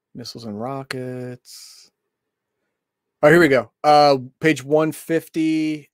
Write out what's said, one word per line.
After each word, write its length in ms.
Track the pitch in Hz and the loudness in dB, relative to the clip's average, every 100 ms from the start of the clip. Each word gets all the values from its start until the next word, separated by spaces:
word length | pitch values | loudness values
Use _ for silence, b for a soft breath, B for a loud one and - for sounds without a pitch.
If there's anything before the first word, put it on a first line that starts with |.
| _ | _
missiles 320 | - 117 123 117 | -18 -18 -16 -14
and 160 | 104 | -12
rockets. 1300 | 120 139 135 131 127 127 123 123 _ - - - _ _ _ _ _ _ _ _ _ _ _ _ _ _ | -10 -12 -12 -14 -12 -12 -14 -16 _ -20 -20 -20 _ _ _ _ _ _ _ _ _ _ _ _ _ _
Oh, 60 | 151 | 4
here 100 | 170 | 4
we 80 | 160 | 4
go. 240 | 135 107 _ | 2 -2 _
Uh, 340 | 151 147 147 139 127 _ | 2 4 6 2 -4 _
page 240 | 160 147 | -2 -2
one 280 | 131 151 156 | -2 0 0
fifty 1000 | 147 - 165 156 170 160 160 156 151 143 | -4 -4 -4 -4 -4 -2 -2 -4 -8 -14